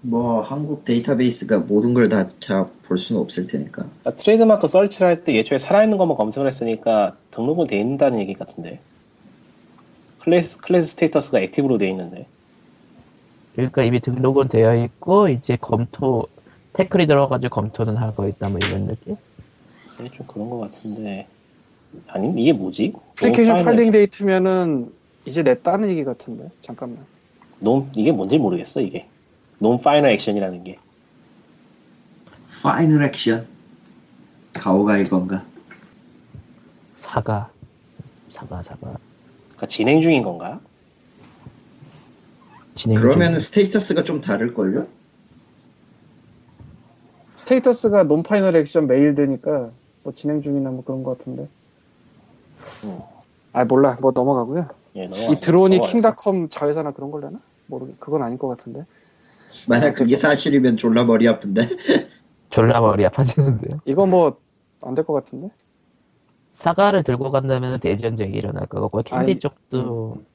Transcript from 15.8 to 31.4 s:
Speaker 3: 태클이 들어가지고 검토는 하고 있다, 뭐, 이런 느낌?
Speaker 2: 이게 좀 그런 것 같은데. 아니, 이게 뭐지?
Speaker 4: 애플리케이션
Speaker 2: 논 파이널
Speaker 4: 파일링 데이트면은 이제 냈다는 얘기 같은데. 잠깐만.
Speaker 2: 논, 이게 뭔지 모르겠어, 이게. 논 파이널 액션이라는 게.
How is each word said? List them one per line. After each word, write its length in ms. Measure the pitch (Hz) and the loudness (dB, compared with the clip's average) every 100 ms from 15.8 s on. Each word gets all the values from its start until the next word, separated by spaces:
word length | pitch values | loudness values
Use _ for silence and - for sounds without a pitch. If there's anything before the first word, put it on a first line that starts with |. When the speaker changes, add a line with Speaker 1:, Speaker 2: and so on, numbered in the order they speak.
| 120 - 135 120 - _ _ _ _ | -4 -4 -2 -2 -4 _ _ _ _
Speaker 3:
태클이 340 | - 185 185 160 | -4 0 2 4
들어가지고 440 | 143 139 127 127 | 4 2 0 -4
검토는 440 | - 107 - 113 110 | -4 -6 -4 -4 -2
하고 320 | 113 104 101 | -4 -4 -6
있다, 200 | - 101 | -4 -6
뭐, 120 | 104 | -4
이런 240 | 101 98 196 | -4 -4 -6
느낌? 300 | 113 - 208 _ - - _ _ _ - - | -8 -10 -12 _ -20 -20 _ _ _ -20 -18
Speaker 2:
이게 100 | 120 | -18
좀 160 | - 139 | -16 -16
그런 240 | 110 110 | -12 -10
것 80 | 120 | -10
같은데. 680 | 101 - 110 107 107 95 - _ _ _ _ _ _ - - | -12 -12 -14 -10 -10 -12 -16 _ _ _ _ _ _ -20 -12
아니, 220 | 92 113 180 | -6 -4 0
이게 120 | 120 | 0
뭐지? 400 | 123 95 - 143 - _ | 0 -4 -4 -6 -6 _
Speaker 4:
애플리케이션 440 | - 240 240 226 185 | -2 2 4 4 4
Speaker 2:
논 80 | |
파이널 120 | 175 226 | 4 4
Speaker 4:
파일링 160 | 226 | 6
데이트면은 1000 | 208 202 - 202 190 185 185 175 139 117 - _ _ | 6 4 0 0 2 2 0 0 -2 -6 -16 _ _
이제 180 | - 147 | -8 0
냈다는 460 | 143 123 - 196 208 | 2 2 0 -2 -2
얘기 160 | 170 | -2
같은데. 460 | 135 117 - 113 147 _ | -4 -8 -12 -16 -16 _
잠깐만. 420 | - 113 123 117 139 _ _ _ _ _ | -20 -14 -14 -14 -20 _ _ _ _ _
Speaker 2:
논, 300 | 104 135 135 110 | 0 0 0 0
이게 160 | 110 | 0
뭔지 260 | 123 95 151 | 0 0 2
모르겠어, 420 | 107 87 - 143 | 2 -2 -4 -6
이게. 260 | 101 - - _ _ _ _ _ | -6 -8 -14 _ _ _ _ _
논 220 | 107 123 | 0 2
파이널 300 | 147 147 143 | 4 4 4
액션이라는 540 | 101 - 104 95 90 | 2 -2 -4 -6 -8
게. 140 | 90 90 _ _ _ _ _ _ | -16 -18 _ _ _ _ _ _